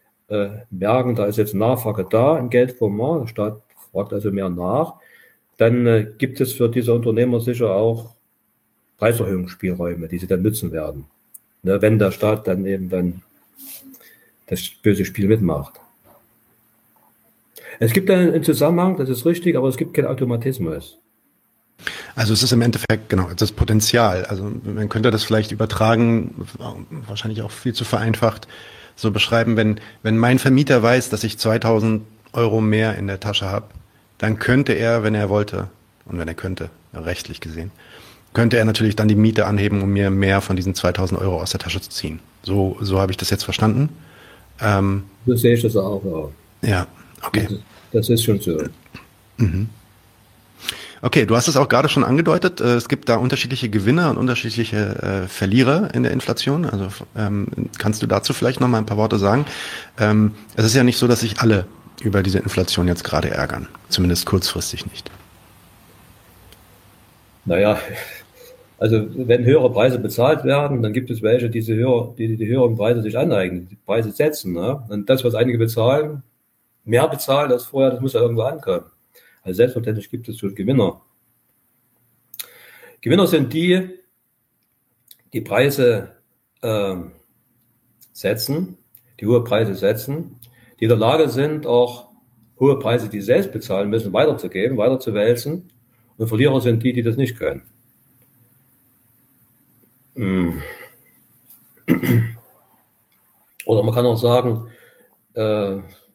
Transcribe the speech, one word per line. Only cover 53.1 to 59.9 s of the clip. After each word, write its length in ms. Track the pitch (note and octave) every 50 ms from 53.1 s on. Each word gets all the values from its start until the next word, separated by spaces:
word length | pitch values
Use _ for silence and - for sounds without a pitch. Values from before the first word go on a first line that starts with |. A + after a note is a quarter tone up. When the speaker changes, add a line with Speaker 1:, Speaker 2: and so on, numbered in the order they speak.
| A2+
Speaker 2:
unterschiedliche 520 | G#2 B2 B2 - - - B2 C3 - B2+ G#2+
Gewinner 400 | G#2+ G#2 F#2+ A2+ C#3+ F3 F3 C#3+
und 80 | -
unterschiedliche, 600 | - B2 B2+ A#2 - - A2+ G#2+ A#2 A2 - A2 G#2 G#2 G2+ - - - G2 G2 F#2+ F#2+
äh, 20 |
Verlierer 640 | G2 - - G2+ F#2+ A2 C3 B2 B2+ D3 F#3 G#3 - -
in 100 | A#2+ B2
der 80 | A#2+ -
Inflation. 520 | C3 - - - - - C3+ D3 F3+ E3
Also, 220 | - - G2 F#2+ F#2+ - - - - -
ähm, 320 | G#2+ G#2+ G2 G#2 G2+ G2 - - - - - -
kannst 240 | - - G#2+ G#2+ -
du 60 | A#2
dazu 260 | A2 G2+ G2+ - - -
vielleicht 260 | - - B2 B2+ -
noch 80 | B2+
mal 120 | B2 A#2+ A2
ein 60 | G#2+
paar 120 | A2 A2
Worte 200 | G#2+ A2 G#2+ A2
sagen? 280 | G#2 G2 G2+ A2+ C#3 D3 - - - - - - - - -